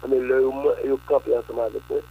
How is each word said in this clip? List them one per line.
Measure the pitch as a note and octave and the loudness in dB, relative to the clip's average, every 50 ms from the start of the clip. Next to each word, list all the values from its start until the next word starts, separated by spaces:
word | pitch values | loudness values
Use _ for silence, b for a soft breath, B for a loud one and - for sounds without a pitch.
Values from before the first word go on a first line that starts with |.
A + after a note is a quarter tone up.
| - C3 | 0 2
Men | C3+ C3 B2+ B2 | 0 0 2 2
lè | B2+ C3 | 2 4
yo, | C3 C3 C3 C3+ C#3+ D3 E3 - - C3+ | 4 2 0 0 0 0 0 0 0 -2
yo | C3+ C3 - - | -2 -2 0 0
kanpe | C#3+ C3+ - - B2 | 0 0 2 2 0
ansanm | A#2+ A2+ - A#2 A#2 A#2 | 0 0 -4 -6 -4 -4
avèk | A2 A2 - - - | -4 -4 -8 -8 -4
mwen | C#3+ D3 - - | -4 -4 -4 -6